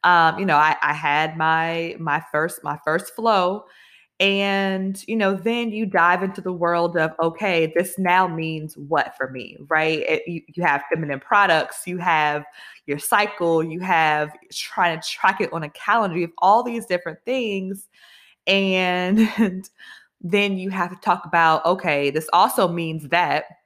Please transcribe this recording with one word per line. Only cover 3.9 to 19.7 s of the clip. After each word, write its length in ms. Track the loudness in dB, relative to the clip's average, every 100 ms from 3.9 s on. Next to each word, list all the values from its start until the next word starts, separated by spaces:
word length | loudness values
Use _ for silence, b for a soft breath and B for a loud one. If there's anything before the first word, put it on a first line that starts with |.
| b b _
And, 840 | 0 2 0 0 -2 -2 -4 -8 -6
you 80 | 0
know, 180 | 0
then 380 | 0 -2 -2 -4
you 140 | -4 -2
dive 360 | 2 4 4
into 160 | 0 -6
the 140 | -8
world 420 | -2 0 2 2 2
of, 160 | 0 0
"Okay, 540 | -2 0 -2 2 2 0
this 220 | -2 -2
now 300 | 2 4 2
means 500 | -2 -6 -6 -10 -14
what 400 | -2 -2 -2 -4
for 140 | -8
me?" 260 | -8 -16 -18 -2
Right? 320 | 0 2 0 0
It, 160 | -2 -2
you, 140 | -10 -10
you 100 | -2
have 200 | 0 0 -2
feminine 260 | -4 -4 -6
products, 680 | 0 2 4 4 2 -6 -8
you 100 | -4
have 480 | 0 2 2 0 -6 B B B -8
your 140 | -6
cycle, 640 | 0 0 0 0 0 2
you 160 | 0 -4
have 520 | 0 2 4 2 -2 -6 _
trying 480 | -12 -10 0 0 0
to 60 | -8
track 360 | 0 0 0
it 100 | -2
on 120 | -4
a 60 | -8
calendar, 440 | -10 -2 0 0 -2
you 120 | -4
have 80 | 0
all 260 | 4 4
these 220 | 2 -6 -4
different 340 | -4 -4 -12 -4
things. 640 | -4 -2 -4 -6 -10 -14 b b b b b 0
And 1200 | 0 2 0 0 0 0 2 2 2 -2 -2 -12